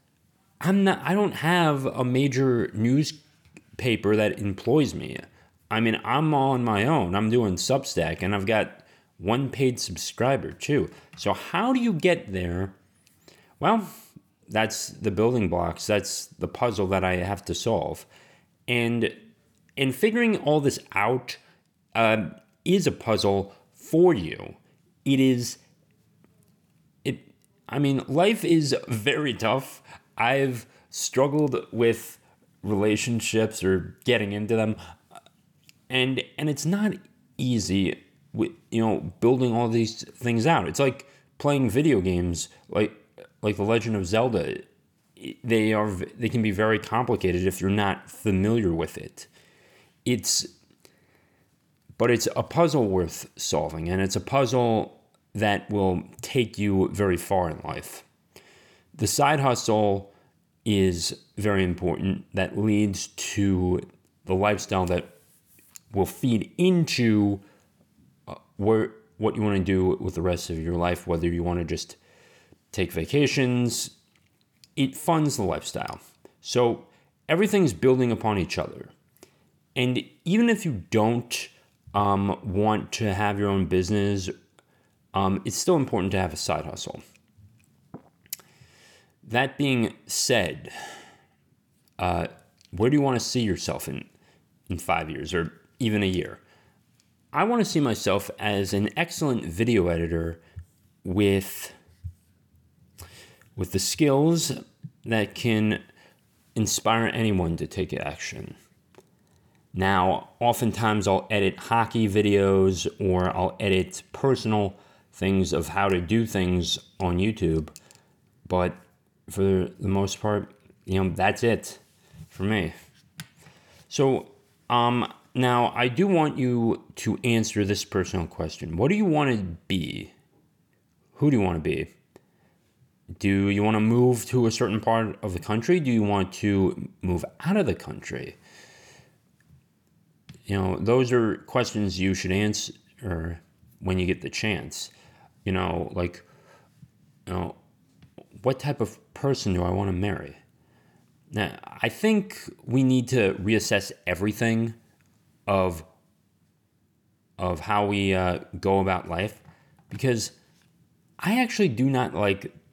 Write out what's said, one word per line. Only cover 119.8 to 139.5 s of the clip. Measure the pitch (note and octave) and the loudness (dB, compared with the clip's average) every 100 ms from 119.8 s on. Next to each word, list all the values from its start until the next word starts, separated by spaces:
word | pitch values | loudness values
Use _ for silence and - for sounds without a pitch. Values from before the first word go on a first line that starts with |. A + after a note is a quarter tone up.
the | G2 | -4
most | G2 G2 - | -2 -2 -4
part, | G#2+ G#2 - - _ _ | -4 -4 -6 -18 _ _
you | - F#2+ | -4 -2
know, | F#2 | -2
that's | D#2+ G2 G#2 | 0 0 2
it | A#2+ G#2+ - - _ _ _ - - | 0 0 -4 -18 _ _ _ -20 -20
for | - | -6
me. | G2 G#2+ E2 - - _ _ - - _ - _ _ - - | -2 -2 -2 -8 -20 _ _ -20 -20 _ -20 _ _ -20 -8
So, | - C3+ B2 - _ _ _ - | 0 2 2 -4 _ _ _ 0
um, | A#2+ A#2+ A#2+ - - _ | 2 4 2 -2 -8 _
now | B2+ B2+ B2 A#2+ | 0 2 4 2
I | A2+ B2+ | 0 -2
do | A#2+ G3 | 2 2
want | F3 D3+ - | 2 2 0
you | B2+ A#2+ A#2 - - - | 0 2 2 0 -6 -6
to | A2+ - | -4 -2
answer | B2+ A2+ A2 G#2 | 2 2 0 0
this | G2 G2+ | 0 -2
personal | - G2+ F2+ F#2 E2 | -2 -2 -2 -4 -4
question. | - E2 - E2+ E2 | -6 -8 -8 -6 0
What | C3 | 0
do | |
you | G#3 G3+ | 2 2
want | D3+ C#3+ | 2 2
to | A2 F#2 E2+ - | 0 -4 -10 -4
be? | F#2 D2+ - - _ _ _ _ _ _ _ _ _ _ | -2 -2 -8 -12 _ _ _ _ _ _ _ _ _ _
Who | - D3 | 0 2
do | B2 | 4
you | |
want | F#2+ E2+ | 2 0
to | |
be? | E2 E2 D2+ _ _ - _ _ _ _ _ _ _ _ - - | -2 -4 -6 _ _ -20 _ _ _ _ _ _ _ _ -20 -4
Do | G2+ G2 G2 | 2 2 2
you | G2+ | 2
want | G#2+ A2 | 2 2
to | |
move | A2 A#2+ B2 A#2+ - | 2 4 4 2 0
to | B2+ A2+ | 2 2
a | |
certain | A2+ A2+ G#2+ | 2 0 0
part | A#2 A2+ G#2+ - | 0 0 0 -6
of | G#2 | -8
the | F2+ | -8
country? | - G#2+ A#2 F3+ | -4 -2 2 0
Do | C#3 | 2
you | A2+ | 2
want | G#2 G2+ F#2+ | 2 0 -2
to | - G#2 G2 F#2+ - - - | -2 0 2 2 0 -10 -8
move | F#2 F2+ - - | -4 -2 -4 -6
out | D#3+ G#3 | -2 0
of | |
the | C#3+ | 0
country? | E2+ - - - B2 - - - - - - - - _ _ _ _ _ | -2 -6 -12 -10 -10 -12 -16 -20 -20 -20 -20 -20 -20 _ _ _ _ _